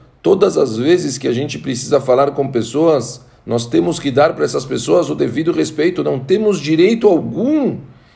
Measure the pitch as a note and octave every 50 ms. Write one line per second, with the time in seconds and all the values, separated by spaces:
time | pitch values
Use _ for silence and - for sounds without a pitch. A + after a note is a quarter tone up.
0 | - _ _ _ - E3 G3 F#3+ G3+ F#3 - - D3+ B2 A2 A2 B2+ D3+ F3 F3
1 | - C#3+ B2 A#2+ - C3 B2 A#2+ C#3+ C3 A#2+ - - C#3 B2+ - - A#2+ D3 C#3
2 | C3 B2+ B2+ B2 C#3 C#3+ C#3 - C#3 B2+ - A#2+ A2 - - C#3+ D#3+ E3+ D#3 C3
3 | G#2+ - - - - _ _ _ _ - A#2 A#2+ A#2 A#2+ - E3 E3+ F3 D#3+ -
4 | - C#3+ B2 D3 D3 E3 E3+ - D3+ C#3+ - C#3+ C#3 - C3 A#2+ - - E3+ F3+
5 | D#3+ C3+ - - C#3+ C3 - C#3 D#3+ F3 E3 D#3 - - - - D3+ F3 F3+ -
6 | C#3+ D3 C#3+ C3 C3+ - F#3 G#3 A3 G#3 G3 D#3+ C#3 D3+ D#3+ D#3 F3 G#3 A#3 A3+
7 | - G#3 F3+ D3+ A#2+ A#2 B2+ D#3 G#3+ C4+ D#4 D4+ C4+ F3 B2 F#2+ - - - -
8 | _ _ _